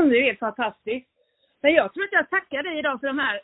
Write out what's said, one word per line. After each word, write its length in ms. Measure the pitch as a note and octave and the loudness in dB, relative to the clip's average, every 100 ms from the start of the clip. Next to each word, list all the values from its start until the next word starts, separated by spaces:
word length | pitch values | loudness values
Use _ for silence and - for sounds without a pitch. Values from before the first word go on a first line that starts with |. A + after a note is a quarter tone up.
| D4+ | 6
det 200 | A#3+ C4 | 4 2
är 60 | G#3 | -2
fantastiskt. 720 | A3+ A3+ A3 - G#3+ B3+ - _ _ _ _ _ | -6 -4 -6 -6 -8 -8 -10 _ _ _ _ _
Men 100 | C#4+ | 4
jag 200 | D#4+ G3 | 4 2
tror 100 | E4 | -4
att 80 | G4 | -2
jag 180 | F4+ - | -2 0
tackar 340 | F#4+ - C4+ | -4 -4 -8
dig 160 | F4+ D#4 | -6 -4
idag 200 | D4+ C4 | -4 -4
för 80 | C#4 | -4
de 120 | C#4 | -4
här 220 | C#4 G3+ | -4 -4